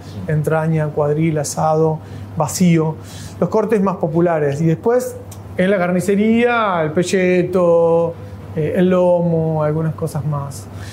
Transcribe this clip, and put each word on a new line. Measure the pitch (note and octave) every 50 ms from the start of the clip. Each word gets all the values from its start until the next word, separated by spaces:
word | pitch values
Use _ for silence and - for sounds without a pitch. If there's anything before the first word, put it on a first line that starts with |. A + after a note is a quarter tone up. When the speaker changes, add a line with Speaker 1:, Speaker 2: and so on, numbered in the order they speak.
| -
Speaker 1:
Sí. | - - - - E3
Speaker 2:
entraña, | D#3 D3+ D3 D3+ D#3 D#3+ D#3 E3 D#3+ D#3 D3+ D3+
cuadril, | D3 - D3+ D3 D3+ D3+ D#3+ E3 D3+ D3+
asado, | C#3+ - - E3 D#3+ D#3 D#3 D#3 D#3+ D#3+ D#3 D#3+ - - - - - - - -
vacío. | D3+ D3+ - - F#3 F3 E3+ D#3+ D#3 D#3+ D#3 - - - - - - - - -
Los | F3+ F3
cortes | - A3 G#3 F#3+ A#3 G#3
más | F#3+ G3 F3+ -
populares. | - D#3+ D3+ E3+ E3+ F3 E3+ D#3 D3 C#3+ C#3 C#3+
Y | E3
después | D#3+ D#3+ D#3+ - A#3 A#3+ B3+ B3 - - - - - - - - - - -
en | F3+ F#3+
la | G3+ G3
carnicería, | F3 F3 F3+ F3+ F3 F#3+ G3+ G3 G#3 A3 A3+ A#3 A#3+ A#3+ A#3+ A#3 A3 G3+ F#3 E3+
el | D#3+ D3+
pelleto, | D3+ E3+ E3+ - - F#3+ F3+ F3+ F3+ F3+ E3+ - F#3 F#3+ F3+ E3+ E3+ E3+ E3+ E3 E3 E3 E3+ E3 E3+ - - - - - - - -
eh, | E3 D3+ D3+ - F#3+
el | F3+ F#3
lomo, | F#3 F3+ F3+ F3+ F3+ F3 E3+ E3+ E3 D#3+ D#3+ D#3+ D#3+ D#3 D3+
algunas | D3+ D3+ D#3+ D#3+ D#3+ D#3
cosas | - E3+ D3+ - D#3 B2+
más. | D3+ D3 C#3+ C#3 C#3 C3+ - - - - - - -